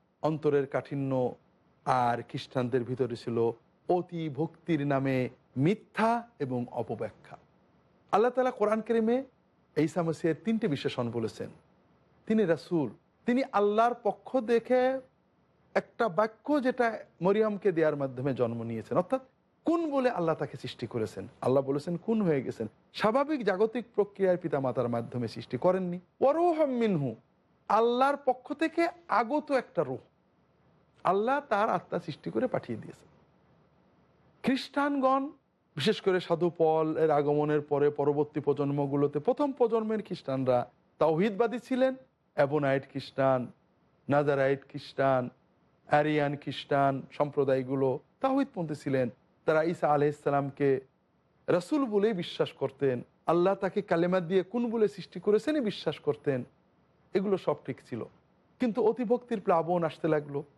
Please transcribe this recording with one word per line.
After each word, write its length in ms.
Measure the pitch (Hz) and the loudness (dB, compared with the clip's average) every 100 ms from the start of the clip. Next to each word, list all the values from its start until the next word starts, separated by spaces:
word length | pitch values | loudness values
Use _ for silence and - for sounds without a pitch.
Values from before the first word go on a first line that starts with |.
| _ _ | _ _
অন্তরের 460 | 147 156 151 143 139 | -4 -2 0 0 0
কাঠিন্য, 680 | 131 - 143 135 131 123 - _ _ _ _ - | -4 -6 -6 -4 -2 -2 -6 _ _ _ _ 0
আর 380 | 131 123 120 117 | 2 2 0 -6
খ্রিস্টানদের 540 | 139 - 131 123 127 | -12 -6 -4 0 0
ভিতরে 320 | 117 127 120 117 | -2 -2 -4 -4
ছিল 360 | - 117 117 113 _ _ - | -4 -2 0 -2 _ _ -2
অতি 400 | 175 175 170 160 | -2 -2 -6 -6
ভক্তির 580 | 135 156 - - 156 143 | -4 -6 -6 -4 -2 0
নামে 420 | 135 135 131 123 - _ 127 | 0 0 0 -2 -8 _ 0
মিথ্যা 720 | 151 214 - - 220 233 233 - | 0 0 -4 -2 0 0 -4 -8
এবং 260 | 135 123 120 | -6 -4 -6
অপব্যাখ্যা। 640 | 123 113 113 110 - - - _ _ _ _ _ _ _ | -6 -6 -6 -8 -10 -20 -20 _ _ _ _ _ _ _
আল্লাহ 200 | 196 240 | 2 2
তাআলা 200 | 254 254 | 2 -2
কোরআন 300 | 254 214 220 | 0 0 0
কারীমে 420 | 214 226 220 247 269 _ _ _ _ - | 0 0 2 0 -4 _ _ _ _ -2
ঈসা 260 | 156 185 | -2 0
মসীহের 320 | 165 151 165 156 220 | -2 -2 -2 -2 -2
তিনটি 220 | 220 226 | -2 0
বিশেষণ 440 | 139 135 - 120 | -2 -2 -4 -4
বলেছেন। 380 | 120 110 - - - _ _ _ _ _ _ - | -4 -6 -6 -14 -16 _ _ _ _ _ _ -2
তিনি 200 | 220 185 | 0 2
রাসূল, 440 | 156 - 170 123 - _ _ - | 0 0 -2 -2 -6 _ _ -2
তিনি 180 | 247 269 | 0 0
আল্লাহর 420 | 202 208 208 233 233 | 0 2 4 2 0
পক্ষ 340 | 208 - - 262 | -4 -4 -4 -4
দেখে 640 | 220 233 226 254 254 262 - _ _ _ _ _ _ 196 | 0 0 2 2 2 -2 -8 _ _ _ _ _ _ -4
একটা 340 | - - 226 | -4 -2 -2
বাক্য, 540 | 165 220 - - 294 | 0 -2 -2 -2 0
যেটা 360 | 254 247 233 214 - - | 0 0 0 -2 -10 -2
মরিয়মকে 500 | 180 202 220 202 202 | 2 2 2 0 0
দেওয়ার 240 | 165 156 147 | 2 2 2
মাধ্যমে 380 | 135 123 135 | -2 -4 -4
জন্ম 300 | 127 120 117 | 0 -2 -2
নিয়েছেন, 340 | 117 113 104 139 | -6 -6 -2 -2
অর্থাৎ 240 | 175 262 - _ _ _ - | 0 -4 -6 _ _ _ 0
কুন 260 | 339 330 | 0 0
বলে 180 | 277 247 | 0 0
আল্লাহ 260 | 180 165 151 | 0 0 -2
তাকে 220 | 143 131 | -4 -8
সৃষ্টি 300 | 123 - 120 | -12 -10 -8
করেছেন। 400 | 120 107 - 98 - | -4 -6 -6 -14 -6
আল্লাহ 220 | 123 139 | 0 2
বলেছেন, 340 | 131 143 160 170 | 2 -2 -4 -6
কুন 240 | - 226 | -2 0
হয়ে 220 | 185 143 | 2 0
গেছেন। 240 | - - 110 - _ | -2 -6 -8 -10 _
স্বাভাবিক 520 | - 208 254 285 302 208 | -2 0 2 0 -2 -2
জাগতিক 400 | 185 220 247 - - | 0 0 -2 -4 -2
প্রক্রিয়ার 420 | 202 - 190 175 | -4 0 0 0
পিতামাতার 520 | 165 143 131 123 120 | -2 -2 -2 -2 -2
মাধ্যমে 380 | 117 117 123 113 | -2 -4 -6 -6
সৃষ্টি 300 | - - 123 | -8 -8 0
করেননি। 420 | 180 185 180 180 - - | 2 2 -2 -8 -12 0
ওয়া 120 | 262 | 2
রূহুম 360 | 311 349 311 294 | 4 2 2 0
মিনহু, 460 | 247 226 170 135 - _ _ _ _ - | 0 0 0 -2 -6 _ _ _ _ 0
আল্লাহর 500 | 208 233 247 269 277 | 2 2 2 0 0
পক্ষ 360 | 262 247 - | -2 -4 -6
থেকে 340 | 285 320 339 339 - - | -4 -2 0 -2 -2 -2
আগত 440 | 202 226 294 294 | 0 0 -2 -2
একটা 320 | 262 - - | -2 -2 -4
রূহ, 140 | 147 127 - _ _ _ _ _ _ _ _ _ | -4 -6 -12 _ _ _ _ _ _ _ _ _
আল্লাহ 360 | - 196 226 285 277 | 0 2 2 -2 0
তার 200 | 202 226 | 0 2
আত্মা 300 | 214 - 180 | 0 -2 -6
সৃষ্টি 320 | - 143 - | -6 -10 -6
করে 160 | 202 247 | -2 -2
পাঠিয়ে 320 | - - 110 | -2 -6 -8
দিয়েছেন। 280 | - - - _ _ _ _ _ _ _ _ _ _ _ _ _ | -10 -18 -20 _ _ _ _ _ _ _ _ _ _ _ _ _
খ্রিস্টানগণ, 840 | - 262 - 285 285 285 262 269 277 - _ _ _ - | -2 -2 -2 -2 -2 2 2 0 -2 -10 _ _ _ -4
বিশেষ 260 | 131 - | -2 0
করে 180 | 196 185 | 0 0
সাধু 320 | - 165 170 165 | 0 0 0 2
পলের 540 | 160 160 160 156 156 | 2 2 0 2 2
আগমনের 500 | 147 147 147 151 151 | 4 2 2 2 0
পরে 280 | 147 143 147 | 0 2 2
পরবর্তী 500 | 147 143 147 147 151 | 2 0 0 -2 -2
প্রজন্মগুলোতে, 800 | 139 143 139 143 143 143 143 147 | -2 0 0 0 0 0 0 0
প্রথম 320 | 147 262 294 | 0 0 0
প্রজন্মের 520 | 262 233 226 220 220 | 0 0 2 -2 -4
খ্রিস্টানরা 680 | 214 185 - 135 127 123 - _ _ - | -6 -10 -6 -2 2 2 0 _ _ -2
তাওহীদবাদী 640 | 156 156 214 196 233 240 | 0 2 0 0 -2 -2
ছিলেন। 360 | - 254 262 262 - _ _ | -4 0 0 -2 -12 _ _
অ্যাবোনাইট 560 | - 139 151 139 139 - | 0 2 2 0 0 -2
খ্রিস্টান, 640 | 139 - - 135 131 120 - _ _ _ _ - | -10 -8 0 2 2 -2 -12 _ _ _ _ 0
নাজারাইট 600 | 143 147 139 135 139 - | 2 2 2 2 0 -4
খ্রিস্টান, 600 | 143 - - 135 131 123 - _ _ _ _ - | -14 -10 -2 2 2 0 -8 _ _ _ _ 0
আরিয়ান 460 | 151 151 151 143 143 | 2 4 2 0 -2
খ্রিস্টান 640 | - - - 143 139 135 - | -8 -10 -2 2 2 0 -6
সম্প্রদায়গুলো 880 | - 147 143 135 131 127 135 135 135 - _ | -4 -2 0 2 0 0 0 0 0 -6 _
তাওহীদপন্থী 540 | 269 269 277 196 160 147 | 0 0 0 -4 -6 -6
ছিলেন। 340 | - 131 123 - _ _ - | -2 0 -2 -4 _ _ 0
তারা 180 | 156 | 2
ঈসা 300 | 160 175 156 | 2 0 2
আলাইহিস 300 | 147 147 147 | 4 2 0
সালামকে 580 | 147 143 139 - 143 131 - _ _ _ _ _ - | 0 0 -2 0 2 2 -2 _ _ _ _ _ 0
রাসূল 380 | 170 175 302 262 | 0 2 0 0
বলেই 280 | 208 208 | 2 2
বিশ্বাস 380 | 190 165 - 147 | 0 -4 -2 -4
করতেন, 520 | - 135 - 139 127 - _ - | -2 -6 -2 -2 -2 -6 _ 0
আল্লাহ 300 | 170 180 196 | 2 2 0
তাকে 260 | 190 208 | -2 -4
কালেমা 380 | 196 170 175 185 | 0 0 2 0
দিয়ে 240 | 165 190 | 0 0
কুন 280 | 180 240 233 | 0 -2 -2
বলে 160 | 226 208 | 0 0
সৃষ্টি 320 | - - 185 | -2 -14 -6
করেছেনই 420 | 214 214 254 302 | 0 2 2 0
বিশ্বাস 380 | 214 - - 147 | -2 -2 -6 -4
করতেন। 440 | - 143 - 131 123 _ _ _ _ _ _ | -4 -2 -2 -4 -6 _ _ _ _ _ _
এগুলো 240 | 208 196 190 | -2 0 0
সব 180 | - 147 - | -2 -4 -6
ঠিক 160 | 117 - | -12 -10
ছিল, 160 | 117 - - _ _ _ _ | -10 -10 -14 _ _ _ _
কিন্তু 240 | 247 214 | -2 2
অতিভক্তির 580 | 214 233 220 240 - 226 | 2 2 0 -2 -2 -4
প্লাবন 420 | 185 170 160 180 | 2 2 2 0
আসতে 240 | 160 - 165 | -2 -2 0
লাগলো, 360 | 151 147 143 - | 0 0 -8 -10